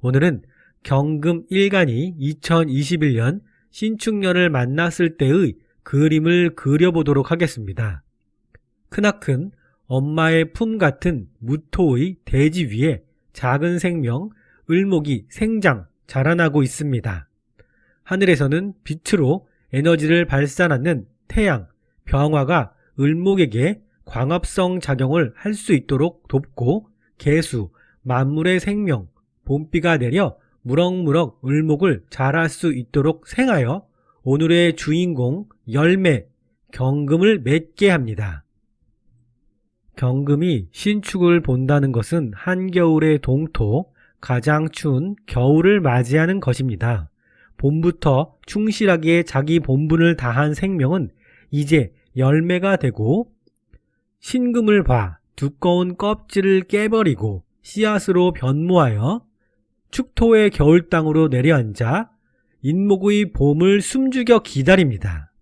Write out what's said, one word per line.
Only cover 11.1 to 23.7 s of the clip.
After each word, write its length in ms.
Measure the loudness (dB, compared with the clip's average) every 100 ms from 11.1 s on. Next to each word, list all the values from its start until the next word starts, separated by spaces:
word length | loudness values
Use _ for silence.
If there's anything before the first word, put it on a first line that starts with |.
| -4 -8 _
무토의 800 | -6 -6 -6 -2 0 2 -2 -6
대지 440 | -4 0 2 0 -4
위에 340 | -2 -2 -2 _ _ _
작은 460 | -8 -2 -2 -2 -2
생명, 500 | -4 -4 -4 -4 -6 -14 _ _ _
을목이 560 | 0 2 0 -2 -6 -6
생장, 580 | -6 -4 0 0 -2 -6 _ _
자라나고 560 | -4 0 2 2 2
있습니다. 680 | -2 -4 -6 -4 -6 -10 -12 _ _ _ _ _ _ _
하늘에서는 680 | -8 -2 2 2 2 -2 -4 -10
빛으로 640 | -12 -10 -2 0 2 0 _ _ _
에너지를 520 | -2 0 2 2 0 2
발산하는 840 | -2 -2 0 0 0 0 -4 -6 _ _
태양, 380 | -2 0 0 -6 _ _ _ -4
병화가 680 | 0 2 0 0 0 -2 _ _ -2
을목에게 840 | 0 0 0 2 2 2 -2